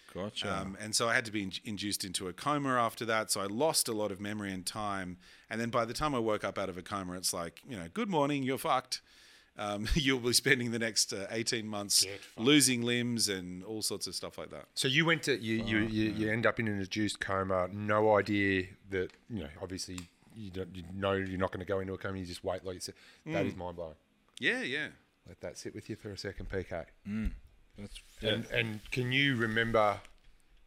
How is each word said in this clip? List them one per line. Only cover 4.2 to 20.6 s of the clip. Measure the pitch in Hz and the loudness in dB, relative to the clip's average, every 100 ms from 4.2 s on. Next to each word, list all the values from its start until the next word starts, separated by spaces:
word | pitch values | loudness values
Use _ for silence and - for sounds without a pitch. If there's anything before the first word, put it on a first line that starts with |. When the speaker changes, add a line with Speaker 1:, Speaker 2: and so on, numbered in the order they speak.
Speaker 2:
memory | 101 107 101 | -6 -4 -4
and | 92 | -4
time. | 90 110 104 98 90 87 - - - | -6 -6 -4 -4 -6 -10 -14 -20 -8
And | 110 | -4
then | 117 | 0
by | 120 | 0
the | 117 | 0
time | 120 151 | 0 0
I | 127 | 2
woke | 113 104 | 2 2
up | 101 95 | 0 -2
out | 95 | -4
of | 90 | -4
a | |
coma, | 87 101 90 90 | -6 -4 -4 -4
it's | 87 | -2
like, | 92 85 - - | -2 -6 -10 -12
you | 110 | -10
know, | 82 | -8
"Good | 131 233 | -4 0
morning, | 160 143 143 | 4 4 2
you're | 131 131 | 0 0
fucked." | 160 131 - - _ - - - _ - | 2 2 0 -8 _ -20 -20 -20 _ -6
Um, | 104 104 104 | -4 -2 2
<laughs> | |
you'll | - 135 131 | 2 4 2
be | 120 | 4
spending | 120 135 135 120 | 4 4 2 2
the | 117 | -2
next, | 113 101 - | 0 0 0
uh, | 107 98 | -2 -4
eighteen | 113 113 120 107 | -4 -2 -2 -4
months | 104 101 - | -6 2 4
Speaker 3:
Get | 95 98 | 4 -2
fucked. | - - 117 | -12 2 8
Speaker 2:
losing | 147 127 120 | 8 8 4
limbs | 120 120 120 117 101 | 2 2 2 2 2
and | 95 90 90 | 0 -4 -8
all | 98 110 | -8 -4
sorts | 101 101 95 | -4 -4 -6
of | |
stuff | 87 90 - | -6 -8 -10
like | 80 | -12
that. | 76 - | -12 -10
Speaker 3:
So | - 135 | -2 2
you | 135 | 4
went | 165 160 | 6 4
to, | - 117 | 2 0
you, | 110 113 | 2 0
you, | 107 107 | 2 2
Speaker 1:
Fuck, | 110 | 2
Speaker 3:
you, | 110 | 2
you | 110 107 107 | 2 2 0
Speaker 1:
man. | 110 | 2
Speaker 3:
end | 113 | 2
up | 104 | 2
in | 113 | 0
an | 101 | 0
induced | 95 107 104 - | -2 0 0 0
coma. | - 95 95 92 92 | 0 0 2 2 0
No | 104 104 107 107 104 | -2 2 4 8 6
idea | 101 101 98 95 92 - 98 | 6 4 4 4 0 -8 -4
that, | 95 92 - - | -2 -2 -6 -10
you | 113 | -8
know, | 73 85 | -8 -8
obviously | 95 92 - 92 87 _ - | -8 -8 -8 -10 -12 _ -20
you | 110 101 | -14 -10
don't, | 90 | -8